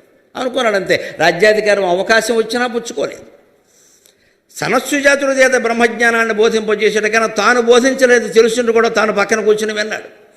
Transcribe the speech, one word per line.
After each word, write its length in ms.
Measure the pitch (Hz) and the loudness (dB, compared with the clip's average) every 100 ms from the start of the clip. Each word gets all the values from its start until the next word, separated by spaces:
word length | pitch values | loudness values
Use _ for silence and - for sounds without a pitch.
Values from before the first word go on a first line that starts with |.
| _ _ _ - | _ _ _ -10
అనుకున్నాడు 400 | 254 262 233 196 | -6 -4 -2 -2
అంతే. 380 | 170 165 - - | -2 -4 -4 -2
రాజ్యాధికారం 720 | 165 170 214 214 196 202 185 | 0 2 2 2 0 0 0
అవకాశం 480 | 175 185 226 220 233 | -2 0 0 0 -2
వచ్చినా 300 | 220 247 247 | -2 -4 -4
పుచ్చుకోలేదు. 560 | 226 226 - - - - _ _ _ _ _ _ _ _ _ _ _ _ - | -6 -8 -8 -8 -8 -20 _ _ _ _ _ _ _ _ _ _ _ _ -8
సనత్సుజాతుడి 760 | 156 247 - 285 277 277 277 | -2 -2 -2 0 2 2 0
చేత 240 | 262 262 254 | 2 2 2
బ్రహ్మజ్ఞానాన్ని 800 | 226 233 240 214 233 233 226 | 0 0 0 0 0 0 0
బోధింపజేశాడు, 720 | 208 226 220 214 208 214 214 208 | 0 0 0 -2 0 0 0 0
కానీ 200 | 226 220 | 0 0
తాను 340 | 220 208 247 | 0 2 2
బోధించలేదు 640 | 233 240 262 262 254 240 214 | 4 4 2 2 2 2 2
తెలుసుండి 440 | 196 226 233 233 | 2 2 2 0
కూడా 160 | 226 226 | 0 0
తాను 240 | 208 214 | 0 0
పక్కన 280 | 202 196 220 | -2 -2 0
కూర్చుని 320 | 208 214 214 | 0 0 -2
విన్నాడు. 560 | 214 214 196 - - _ | -6 -8 -10 -14 -20 _